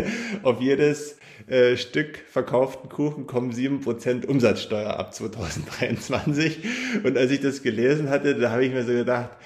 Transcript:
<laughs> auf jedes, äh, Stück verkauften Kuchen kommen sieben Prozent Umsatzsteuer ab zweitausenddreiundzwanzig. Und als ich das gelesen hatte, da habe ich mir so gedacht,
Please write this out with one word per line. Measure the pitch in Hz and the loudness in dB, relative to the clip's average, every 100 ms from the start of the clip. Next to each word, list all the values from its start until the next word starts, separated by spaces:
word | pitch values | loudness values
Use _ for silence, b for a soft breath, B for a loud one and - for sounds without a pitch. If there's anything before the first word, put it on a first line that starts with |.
<laughs> | - 240 233 202 | 4 -4 -6 0
auf | 135 113 | 0 2
jedes, | 127 135 147 143 - - B B - | 2 4 4 2 -6 -14 B B 0
äh, | 131 123 123 | 6 6 4
Stück | - 151 151 - - | 0 -2 -2 -8 -6
verkauften | 135 - 123 135 - - | -4 0 2 2 -2 -10
Kuchen | - 147 147 127 | -4 -2 -4 -4
kommen | 127 123 | -4 -2
sieben | 117 135 139 | -2 -2 0
Prozent | 135 120 127 123 - | -2 -2 -2 -2 0
Umsatzsteuer | 139 117 98 - 107 104 - | 4 4 2 -2 -4 -2 -4
ab | - | -8
zweitausenddreiundzwanzig. | - 110 113 85 76 - - 123 110 - 123 - 147 156 156 214 254 254 226 | -8 -10 -6 -6 -6 -8 -4 -2 -2 -2 -2 0 0 0 -2 -6 -6 -4 -2
Und | 127 123 | 0 2
als | 131 | 2
ich | 139 | 2
das | 139 135 | 0 -2
gelesen | 127 110 127 151 143 | -2 2 2 2 2
hatte, | 139 143 123 | 2 2 2
da | 120 | 2
habe | 117 | 2
ich | 131 | 2
mir | 131 120 | 0 0
so | |
gedacht, | 120 120 123 117 - | 0 2 0 -4 -12